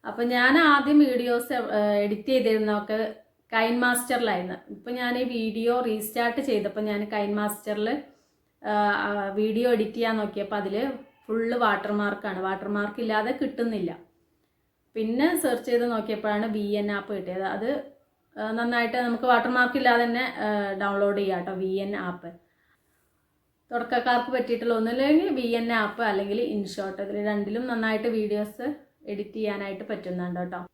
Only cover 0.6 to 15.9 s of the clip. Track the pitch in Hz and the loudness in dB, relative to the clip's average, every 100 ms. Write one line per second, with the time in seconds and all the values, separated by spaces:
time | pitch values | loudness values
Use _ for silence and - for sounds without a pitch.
0.6 | 311 285 277 294 277 247 240 240 240 247 | 8 6 8 8 8 4 2 0 0 -2
1.6 | 220 214 208 208 208 208 269 262 220 220 | 0 2 4 4 2 0 2 4 4 4
2.6 | 214 208 208 220 214 - _ _ _ 226 | 2 0 0 -2 -2 -6 _ _ _ -6
3.6 | 226 240 247 247 - 247 226 185 180 - | -2 2 2 0 -2 -2 0 -2 -4 -10
4.6 | - 208 240 247 247 247 254 240 220 214 | -14 -16 -10 -6 -2 -2 -2 -2 -4 -2
5.6 | 233 247 240 214 214 240 233 233 - 214 | 0 0 0 -4 -4 -2 -2 -2 0 0
6.6 | 196 214 214 208 208 214 202 208 208 208 | -2 -4 -4 -4 -4 -4 -2 -2 -2 -4
7.6 | 214 208 214 294 - _ _ _ _ _ | -6 -4 -2 -4 -8 _ _ _ _ _
8.6 | - 208 208 202 202 208 196 196 220 220 | -2 0 2 0 -2 -2 -2 0 0 2
9.6 | 247 226 214 233 226 220 208 208 202 208 | 2 2 0 0 -2 0 -2 -4 -4 -4
10.6 | 190 202 269 247 - _ - 220 226 247 | -2 -2 -4 -6 -14 _ -4 -2 0 2
11.6 | 226 196 208 208 202 202 208 185 190 196 | 2 2 0 0 0 -4 -6 -4 -4 -4
12.6 | 202 208 208 226 220 214 220 269 - - | -4 -2 -2 -4 -2 0 0 -2 -4 -2
13.6 | 233 208 170 - - _ _ _ _ _ | -4 -2 -4 -6 -18 _ _ _ _ _
14.6 | _ _ _ 220 220 240 311 349 277 240 | _ _ _ -4 -2 2 2 2 0 0
15.6 | - 240 240 | 0 2 2